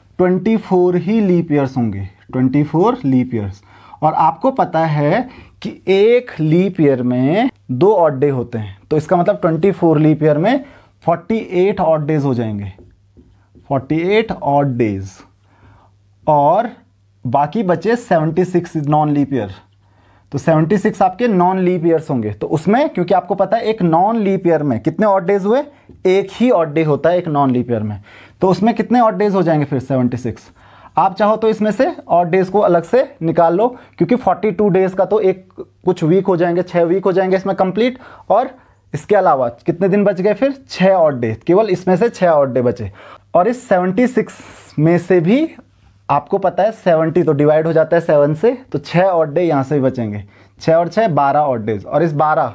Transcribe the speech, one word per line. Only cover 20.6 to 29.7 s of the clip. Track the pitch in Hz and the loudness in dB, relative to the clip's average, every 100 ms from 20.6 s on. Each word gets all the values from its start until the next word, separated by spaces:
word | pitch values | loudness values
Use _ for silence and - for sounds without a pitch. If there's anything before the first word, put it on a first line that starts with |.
| 160 208 | 2 0
सिक्स | 214 208 | 0 0
आपके | 185 185 240 | -2 0 0
नॉन | 185 180 190 | 2 2 0
लीप | 180 180 170 | 0 0 0
ईयर्स | 160 156 | 0 -2
होंगे। | 131 107 | -4 -4
तो | 98 - | -6 -4
उसमें, | 156 180 233 302 | -2 0 0 0
क्योंकि | 190 175 | -2 0
आपको | 190 180 | 0 0
पता | 196 190 226 | -4 -2 -2
है | |
एक | 214 214 | -2 -2
नॉन | 175 160 202 233 | 0 2 2 0
लीप | 196 190 175 | -2 0 0
ईयर | 160 | 0
में | 147 113 | 0 -2
कितने | 165 160 214 | -4 -2 0
ऑड | 196 180 | 0 0
डेज | 202 | -2
हुए, | 190 254 294 - _ - 185 | 0 -2 -2 -14 _ -4 0
एक | 190 196 | 0 -2
ही | - 247 | -2 2
ऑड | 196 160 | 2 0
डे | 147 | -2
होता | 156 135 160 | 0 0 0
है | 180 | 0
एक | 170 | -2
नॉन | 143 139 | 0 0
लीप | 123 120 | 0 -2
ईयर | 113 | -4
में, | 107 101 - - - - | -4 -10 -14 -20 -16 -2
तो | 185 | 0
उसमें | 185 220 | 2 0
कितने | 226 - 247 | 0 0 2
ऑड | 220 180 | 2 2
डेज | 208 | 0
हो | 190 | 0
जाएंगे | 170 151 | 0 0
फिर | 139 | 0